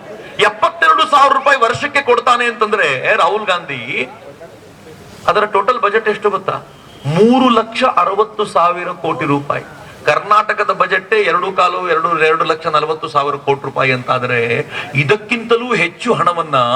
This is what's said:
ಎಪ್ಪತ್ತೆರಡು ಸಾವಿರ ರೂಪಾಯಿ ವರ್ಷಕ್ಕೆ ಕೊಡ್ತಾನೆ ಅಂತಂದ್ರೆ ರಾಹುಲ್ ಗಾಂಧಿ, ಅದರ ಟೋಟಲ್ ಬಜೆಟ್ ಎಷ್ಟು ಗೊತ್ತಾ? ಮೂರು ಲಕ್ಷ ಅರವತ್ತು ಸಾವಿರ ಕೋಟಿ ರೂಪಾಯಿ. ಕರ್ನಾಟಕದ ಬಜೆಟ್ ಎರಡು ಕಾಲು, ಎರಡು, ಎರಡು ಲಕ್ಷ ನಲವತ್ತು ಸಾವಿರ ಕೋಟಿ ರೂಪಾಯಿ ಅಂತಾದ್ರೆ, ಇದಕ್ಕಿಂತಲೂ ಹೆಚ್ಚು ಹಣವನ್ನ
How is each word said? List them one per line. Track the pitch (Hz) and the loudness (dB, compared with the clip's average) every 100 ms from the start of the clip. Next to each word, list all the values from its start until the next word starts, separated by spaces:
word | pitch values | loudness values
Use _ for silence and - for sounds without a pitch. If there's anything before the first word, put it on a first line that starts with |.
| - - - - | -16 -18 -12 0
ಎಪ್ಪತ್ತೆರಡು | 208 - 339 - 320 320 311 | 0 2 -2 2 2 4 4
ಸಾವಿರ | 294 277 | 4 4
ರೂಪಾಯಿ | 269 269 269 | 4 2 2
ವರ್ಷಕ್ಕೆ | 233 240 285 277 | 2 0 -4 -2
ಕೊಡ್ತಾನೆ | 247 240 233 240 | 2 2 2 2
ಅಂತಂದ್ರೆ | 240 226 214 208 165 131 156 208 | 0 -2 -2 0 0 0 0 2
ರಾಹುಲ್ | 170 208 202 | 2 2 -2
ಗಾಂಧಿ, | 175 147 135 120 160 - - - - 135 - - - - - - - - | -4 -4 -8 -8 -6 -8 -10 -18 -18 -20 -20 -20 -20 -20 -20 -20 -6 -2
ಅದರ | 170 | 0
ಟೋಟಲ್ | 208 196 196 247 | 0 0 0 0
ಬಜೆಟ್ | 202 208 220 | 0 0 0
ಎಷ್ಟು | 202 208 | -2 0
ಗೊತ್ತಾ? | 190 - 139 - - - - 135 | -2 -4 -6 -8 -20 -20 -10 -2
ಮೂರು | 165 220 247 254 | 4 4 6 4
ಲಕ್ಷ | 220 226 - | 2 0 0
ಅರವತ್ತು | 254 - 175 196 214 - | 0 2 2 2 0 -2
ಸಾವಿರ | 208 190 170 175 170 | -2 2 2 0 -6
ಕೋಟಿ | - 165 143 | -6 -6 -4
ರೂಪಾಯಿ. | 156 143 147 131 - - - - - | -2 -2 -2 -6 -8 -16 -20 -4 0
ಕರ್ನಾಟಕದ | - 196 208 208 208 208 | 0 2 2 2 0 -2
ಬಜೆಟ್ | 190 175 190 190 | 0 0 -2 0
ಎರಡು | 220 190 170 185 | 0 2 0 0
ಕಾಲು, | 185 180 180 180 | 0 0 0 -2
ಎರಡು, | 156 165 165 | 0 0 2
ಎರಡು | 156 160 | 2 2
ಲಕ್ಷ | 165 160 165 | 0 -2 0
ನಲವತ್ತು | 156 151 160 160 | 0 0 -4 -4
ಸಾವಿರ | 143 143 | -2 -2
ಕೋಟಿ | 139 - 139 | -2 -2 -2
ರೂಪಾಯಿ | 139 131 135 | -2 -2 0
ಅಂತಾದ್ರೆ, | 127 127 127 123 123 117 117 117 - - | 0 -2 -2 0 -2 0 -2 -4 -8 -6
ಇದಕ್ಕಿಂತಲೂ | 135 147 214 214 233 226 233 247 | -2 0 0 -2 -6 0 0 0
ಹೆಚ್ಚು | 226 - - 240 | -2 -2 -2 -2
ಹಣವನ್ನ | 170 175 170 160 139 120 | 0 0 -2 -2 0 2